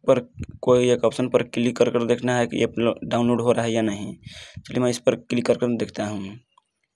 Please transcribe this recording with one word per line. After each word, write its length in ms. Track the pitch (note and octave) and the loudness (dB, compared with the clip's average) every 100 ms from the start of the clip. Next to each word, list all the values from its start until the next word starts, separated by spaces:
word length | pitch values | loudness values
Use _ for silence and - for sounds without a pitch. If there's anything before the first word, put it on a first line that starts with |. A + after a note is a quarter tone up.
| - | 2
पर, 240 | B2+ A#2+ - - - | 2 0 -12 -16 -4
कोई 300 | - B2 B2 | 2 4 4
एक 140 | A#2+ | 2
ऑप्शन 240 | A2+ - B2+ | 2 0 2
पर 140 | B2 | 0
क्लिक 340 | A#2+ B2 A#2+ A#2+ | 0 -2 0 2
कर 140 | A#2+ | 2
कर 160 | A#2+ A#2 | 2 0
देखना 300 | A#2+ B2 B2 | 0 0 0
है 100 | A#2+ | 0
कि 160 | - | 0
ऐप 120 | A2+ A2 | -2 0
लो-, 160 | A#2 - | -2 -2
डाउनलोड 360 | A#2 A#2 A#2+ A#2+ | -4 0 2 2
हो 120 | A#2 | 2
रहा 120 | A#2 | 0
है 80 | A#2 | 0
या 100 | A2+ | 0
नहीं। 340 | A2 G2+ G#2 F2+ - - - - - | -2 -4 -10 -12 -18 -20 -20 -18 -8
चलिए 140 | B2+ | -2
मैं 100 | B2 | -2
इस 80 | A#2+ | 0
पर 160 | - | 0
क्लिक 320 | A#2+ - B2 A#2+ | -2 -2 -2 0
कर 80 | |
कर 220 | A#2+ B2 A#2 | 0 0 -2
देखता 280 | G2+ - | -6 -6
हूँ। 360 | G#2 G#2 G2 A2 _ _ _ _ _ | -8 -8 -10 -14 _ _ _ _ _